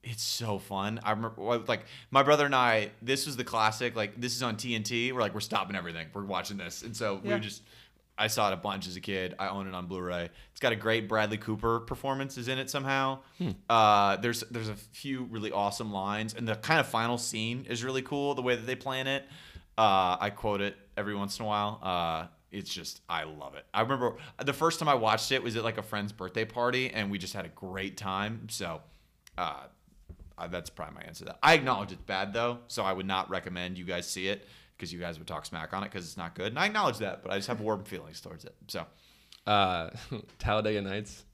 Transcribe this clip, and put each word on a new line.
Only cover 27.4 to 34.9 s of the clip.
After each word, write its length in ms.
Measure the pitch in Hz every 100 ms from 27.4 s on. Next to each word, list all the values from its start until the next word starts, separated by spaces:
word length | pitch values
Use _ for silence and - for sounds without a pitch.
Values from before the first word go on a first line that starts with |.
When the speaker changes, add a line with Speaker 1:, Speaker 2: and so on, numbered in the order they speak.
| 82
Speaker 1:
a 40 |
great 480 | - 95 95 98 95
time. 500 | 98 95 104 110 107
So, 320 | - 90 90 - - _ _ - -
uh, 300 | 85 69 67 _ _ - - - - -
uh, 100 | 85
that's 240 | 87 82
probably 240 | - 78 80
my 60 |
answer 180 | - 82
to 60 | -
that. 120 | -
I 100 | 143
acknowledge 380 | 165 131 110 101
it's 100 | 90
bad, 320 | - 95 98
though, 260 | 107 120 120 -
so 160 | -
I 100 | 95
would 120 | 92 95
not 240 | 95 87
recommend 480 | 92 90 90 90 92
you 80 | 90
guys 240 | 87 87
see 180 | - 95
it 200 | 101 - - - _
'cause 120 | 87